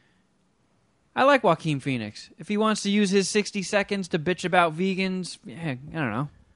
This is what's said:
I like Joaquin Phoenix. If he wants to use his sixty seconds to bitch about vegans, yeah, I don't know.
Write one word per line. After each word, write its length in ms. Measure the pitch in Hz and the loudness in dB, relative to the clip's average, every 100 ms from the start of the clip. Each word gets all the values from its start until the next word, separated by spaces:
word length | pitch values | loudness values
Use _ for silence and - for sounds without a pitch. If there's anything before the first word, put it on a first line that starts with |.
| _ _ _ _ _ _ _ _ _ _ _ - | _ _ _ _ _ _ _ _ _ _ _ 2
I 80 | |
like 200 | 262 277 | 4 6
Joaquin 360 | 196 160 165 139 | 4 2 0 -2
Phoenix. 520 | 143 127 107 - - - | -2 -4 -6 -10 -18 -14
If 80 | 175 | -4
he 100 | 208 | 0
wants 240 | 214 208 | 0 0
to 60 | 202 | 2
use 220 | 208 202 | 2 4
his 180 | 196 185 | 4 2
sixty 320 | 214 202 208 | 0 -2 -4
seconds 460 | 175 208 196 202 180 | -2 0 0 -4 -2
to 100 | 180 | -2
bitch 240 | 151 180 180 | -2 -2 2
about 300 | 180 170 156 | 4 2 2
vegans, 600 | 190 185 190 185 170 - - | -2 0 -2 -2 -6 -12 -14
yeah, 120 | 160 165 | -8 -6
I 40 | 127 147 160 | -6 -6 -4
don't 160 | 131 | -2
know. 160 | 107 143 - _ | -2 -4 -8 _